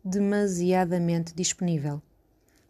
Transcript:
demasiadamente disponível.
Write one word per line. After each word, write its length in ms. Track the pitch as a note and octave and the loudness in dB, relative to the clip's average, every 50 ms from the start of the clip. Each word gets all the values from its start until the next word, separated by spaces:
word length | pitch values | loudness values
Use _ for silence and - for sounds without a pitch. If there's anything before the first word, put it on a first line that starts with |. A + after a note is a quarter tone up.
| - | -8
demasiadamente 1300 | F#3+ F#3 G3+ G3+ G3 G#3 G#3 G#3 G3 F#3 F3 F3 F3+ F#3 F#3 F#3 E3+ F3+ F3 F3 E3+ E3+ E3 E3+ E3+ - | -4 0 0 2 2 2 2 0 0 0 0 0 2 2 2 2 2 0 0 0 0 0 0 -2 -4 -6
disponível. 680 | - F#3 - - - F#3+ F3 E3+ D3+ C#3 D3+ C#3+ D3+ - _ _ _ _ _ _ _ _ _ _ _ _ _ | -4 -4 -4 -4 -2 -2 -2 0 0 -2 -4 -6 -6 -10 _ _ _ _ _ _ _ _ _ _ _ _ _